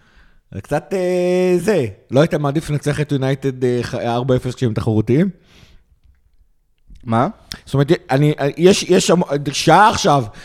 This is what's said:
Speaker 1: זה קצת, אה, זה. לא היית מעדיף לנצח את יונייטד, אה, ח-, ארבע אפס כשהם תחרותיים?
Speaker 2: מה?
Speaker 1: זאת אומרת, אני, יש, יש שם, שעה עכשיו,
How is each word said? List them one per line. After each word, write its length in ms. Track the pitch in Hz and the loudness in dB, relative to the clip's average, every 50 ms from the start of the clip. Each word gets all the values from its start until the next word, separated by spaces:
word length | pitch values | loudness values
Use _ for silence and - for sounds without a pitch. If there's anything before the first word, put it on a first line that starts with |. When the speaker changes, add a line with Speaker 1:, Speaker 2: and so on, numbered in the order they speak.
| _ _ _ _ _ _ _ _ _ _ | _ _ _ _ _ _ _ _ _ _
Speaker 1:
זה 100 | - 95 | -16 -16
קצת, 320 | - - 143 156 - - 196 | -8 -6 -6 -6 -4 -4 -6
אה, 600 | 190 180 180 180 180 180 180 180 180 185 185 180 175 | -4 -2 -2 -2 0 0 0 0 0 2 2 0 0
זה. 280 | 170 220 214 170 127 107 98 - _ - | 0 0 0 0 -2 -4 -6 -12 _ -2
לא 80 | 107 135 | 2 2
היית 140 | 156 165 180 | 2 2 0
מעדיף 360 | 151 147 143 139 165 - - | -2 -2 -2 -2 -4 -4 -4
לנצח 320 | 147 143 - 143 143 131 | -4 -4 -4 -4 -4 -4
את 100 | 147 - | -2 -2
יונייטד, 520 | 143 135 131 131 139 135 - 139 131 127 127 | -2 -2 -2 -2 -2 -2 -4 -6 -4 -2 0
אה, 160 | 123 123 120 117 | 0 0 0 -2
ח-, 120 | - - | -4 -6
ארבע 400 | 110 101 120 117 120 123 131 127 | -6 -4 -4 -2 -2 0 0 0
אפס 200 | 120 - 127 117 | 0 0 -4 -6
כשהם 180 | - 131 117 107 | -4 -2 -2 -2
תחרותיים? 560 | - 98 117 110 107 107 - 120 151 190 196 - _ _ _ _ - - - - - _ _ _ _ _ _ _ _ _ _ _ _ _ _ _ _ _ _ _ _ _ - - - - | -2 -2 0 0 0 2 2 2 2 0 0 -4 _ _ _ _ -20 -20 -20 -20 -20 _ _ _ _ _ _ _ _ _ _ _ _ _ _ _ _ _ _ _ _ _ -20 -20 -16 -8
Speaker 2:
מה? 240 | 113 113 113 131 196 - - _ - - - - | -4 -2 -2 -2 -2 -4 -10 _ -20 -20 -20 -10
Speaker 1:
זאת 80 | - - | -4 -2
אומרת, 140 | 135 143 135 165 - - - | 0 2 2 0 -2 -2 -2
אני, 240 | 127 135 147 147 151 - 139 143 - - | 0 2 2 2 0 0 -4 -4 0 4
יש, 260 | 165 180 208 - - | 4 4 4 4 2
יש 240 | - 175 196 - - | 2 2 2 4 2
שם, 120 | 170 175 165 - 143 143 143 147 | 2 2 0 0 -4 -4 -4 -6
שעה 380 | 135 - - 170 160 180 208 220 | -6 -2 2 4 6 6 6 4
עכשיו, 340 | 190 135 - 185 147 139 117 104 - - | 2 2 2 2 2 2 0 -4 -8 -16